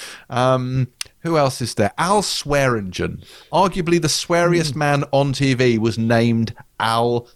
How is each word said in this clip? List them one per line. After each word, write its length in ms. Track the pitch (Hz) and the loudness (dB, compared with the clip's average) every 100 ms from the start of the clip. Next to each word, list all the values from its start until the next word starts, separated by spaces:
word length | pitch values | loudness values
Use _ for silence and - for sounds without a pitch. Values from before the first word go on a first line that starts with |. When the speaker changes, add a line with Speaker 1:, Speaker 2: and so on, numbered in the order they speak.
| - - - | -20 -20 -8
Speaker 1:
Um, 580 | 123 127 131 127 131 127 - - _ | -2 0 0 0 -2 -4 -6 -18 _
who 180 | 170 160 | -2 0
else 240 | 135 - | 0 -2
is 140 | 117 - | -6 -2
there? 160 | 101 - | -2 0
Al 240 | 170 208 | 0 0
Swearingen. 1000 | - - 143 143 135 117 95 90 87 82 - - - | 0 -6 -2 0 2 0 -4 -6 -6 -6 -16 -20 -4
Arguably 500 | 156 190 190 170 175 | 0 0 0 0 2
the 60 | 156 | 2
sweariest 640 | - - 170 175 170 156 | -4 -2 2 2 2 0
Speaker 2:
Hmm. 60 | 143 | -2
Speaker 1:
man 240 | 147 143 143 | 0 0 0
on 220 | 139 139 | 0 0
T 200 | 131 139 | 0 0
V 240 | 123 127 113 | 2 2 2
was 200 | 113 110 | 0 0
named 560 | 113 117 117 117 113 - - - | 2 2 4 2 -2 -6 -14 -4
Al 480 | 110 117 120 120 117 | -2 0 0 -2 -4